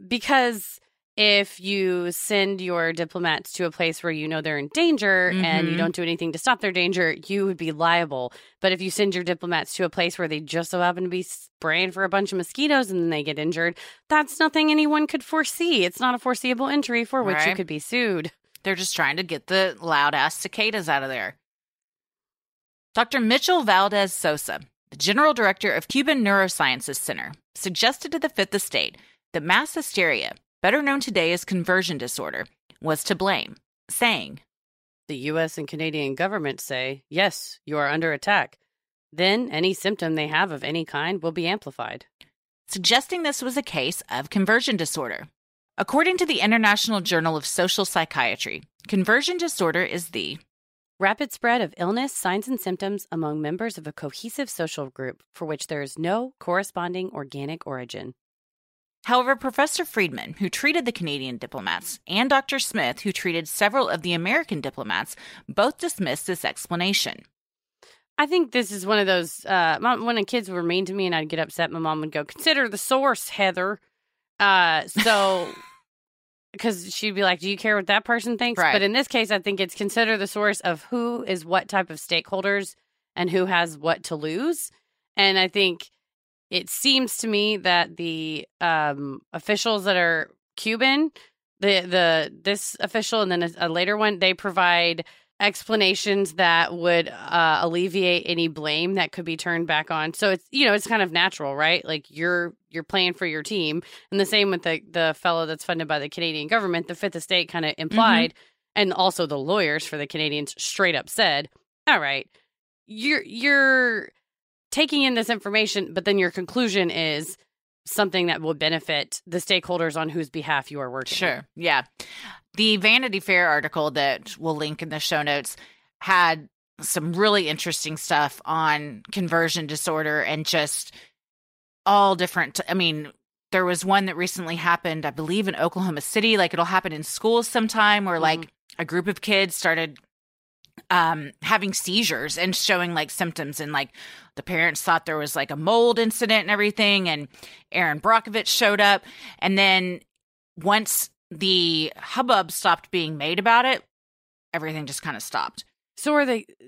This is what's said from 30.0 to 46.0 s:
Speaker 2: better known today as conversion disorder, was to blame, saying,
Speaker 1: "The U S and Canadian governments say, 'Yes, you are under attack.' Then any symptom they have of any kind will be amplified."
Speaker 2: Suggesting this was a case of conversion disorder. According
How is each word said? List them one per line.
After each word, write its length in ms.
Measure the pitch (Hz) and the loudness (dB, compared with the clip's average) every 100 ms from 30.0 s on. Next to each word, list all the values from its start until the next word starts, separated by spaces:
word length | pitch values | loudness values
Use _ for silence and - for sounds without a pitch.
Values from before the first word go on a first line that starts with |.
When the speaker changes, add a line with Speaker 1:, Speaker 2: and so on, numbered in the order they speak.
| 170 120 60 - _ _ | 2 0 -4 -10 _ _
Speaker 2:
better 180 | 185 269 | 2 2
known 180 | 285 277 | 2 -2
today 320 | 254 190 165 | -2 0 0
as 140 | 175 - | 0 -2
conversion 540 | 185 165 185 170 147 | -4 2 0 0 -4
disorder, 480 | 123 - 80 64 - _ _ - | -6 -6 -6 -8 -10 _ _ -10
was 220 | 156 156 | -4 -2
to 120 | - 190 | -2 0
blame, 400 | 190 170 - - _ _ - | 0 0 -4 -14 _ _ -10
saying, 480 | - 240 180 73 - _ _ _ _ _ _ - | 0 0 0 -4 -14 _ _ _ _ _ _ -12
Speaker 1:
"The 80 | 139 | -8
U 200 | 139 160 | -4 -2
S 200 | 160 - | -2 -4
and 80 | 147 | -10
Canadian 480 | 151 160 151 139 135 | -6 -4 -2 -4 -2
governments 480 | 185 208 147 131 | -2 -2 -4 -6
say, 400 | - 131 131 135 - | -6 -6 -6 -8 -8
'Yes, 500 | 156 196 - - - | 0 0 -2 -14 -16
you 140 | - 147 | -6 -2
are 100 | 139 | 0
under 240 | 151 165 | 0 -2
attack.' 460 | 143 - 202 131 _ _ _ _ _ _ | -2 0 0 0 _ _ _ _ _ _
Then 360 | 151 185 214 254 | 0 2 2 0
any 240 | 151 185 185 | 0 0 0
symptom 400 | 190 208 165 156 | -2 -2 -2 -2
they 120 | 151 | 0
have 240 | 156 190 | 0 0
of 120 | 147 | -2
any 200 | 139 165 | -4 -4
kind 380 | 160 147 160 190 | -4 -4 -4 -4
will 100 | 165 | -4
be 140 | 165 170 | -4 -4
amplified." 600 | 202 143 - 113 - _ _ - _ _ _ - | -4 -6 -10 -10 -10 _ _ -20 _ _ _ -12
Speaker 2:
Suggesting 540 | 196 175 240 - 359 | -4 2 2 2 -4
this 220 | 311 285 | -2 -4
was 120 | 254 254 | -4 -4
a 60 | |
case 400 | - 160 131 - - | -4 -4 -4 -6 -8
of 220 | 120 143 | -8 -4
conversion 460 | 202 190 233 254 208 | 0 2 2 2 -2
disorder. 500 | 160 160 123 78 - _ _ _ _ - | -2 -4 -6 -8 -12 _ _ _ _ -6
According 400 | 196 277 | 0 2